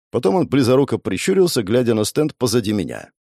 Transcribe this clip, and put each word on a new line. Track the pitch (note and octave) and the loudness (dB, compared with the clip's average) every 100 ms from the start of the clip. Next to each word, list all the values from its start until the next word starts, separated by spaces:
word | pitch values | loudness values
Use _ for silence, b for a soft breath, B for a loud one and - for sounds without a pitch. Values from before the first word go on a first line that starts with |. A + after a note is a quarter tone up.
| _ | _
потом | - F#3 F#3+ | -2 0 0
он | C#3 | 0
близоруко | C#3+ A#2 C3 C#3 A2+ | 0 2 2 2 -2
прищурился, | - G2 - F#3+ F3+ - | -4 -4 0 2 2 0
глядя | F#2+ A#2+ A#2+ | 0 0 2
на | A2+ | 0
стенд | G#2+ - D3+ - | 0 -2 -4 -2
позади | B2 A#2 G2+ | 0 0 0
меня. | G#2+ D2 A1+ - _ _ | -2 -4 -8 -16 _ _